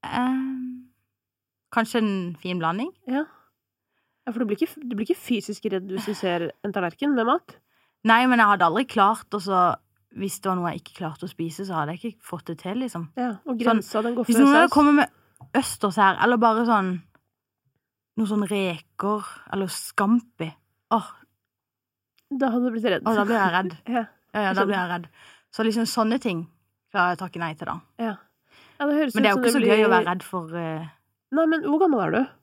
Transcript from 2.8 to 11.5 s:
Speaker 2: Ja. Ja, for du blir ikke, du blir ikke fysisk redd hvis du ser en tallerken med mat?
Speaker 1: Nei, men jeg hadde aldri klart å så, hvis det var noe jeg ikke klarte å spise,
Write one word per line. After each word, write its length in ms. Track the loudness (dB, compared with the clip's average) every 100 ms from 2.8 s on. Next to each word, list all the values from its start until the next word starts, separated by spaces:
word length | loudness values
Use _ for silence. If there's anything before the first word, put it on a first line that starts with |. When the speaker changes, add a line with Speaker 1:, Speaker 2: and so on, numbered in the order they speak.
| -6 -10 -6
Speaker 2:
Ja. 180 | -4 -4 _ _ _ _ _ _ _ _ _ -10
Ja, 40 |
for 80 | -4
du 80 | -2
blir 100 | -2
ikke, 200 | -4 -6
du 160 | -8 -6
blir 100 | -4
ikke 120 | -4
fysisk 460 | -2 -4 -4 -8 -4
redd 180 | -6 -4
hvis 140 | -6 -6
du 60 | -4
ser 340 | -2 -2 -4 -8
en 100 | -6
tallerken 400 | -4 -4 -4 -2 0
med 120 | 2
mat? 300 | 0 -2 -20 _ _ _ _ 4
Speaker 1:
Nei, 140 | 4 6
men 120 | 4
jeg 100 | 4
hadde 180 | 6 4
aldri 180 | 2 -2
klart 480 | 2 4 2 -4 -8
å 40 |
så, 180 | -2 2 2 0 _ _ _ -8
hvis 180 | -8 -6
det 100 | -4
var 80 | -2
noe 120 | -4
jeg 80 | -6
ikke 140 | -12 -10
klarte 280 | -10 -8 -12
å 40 |
spise, 340 | -8 -8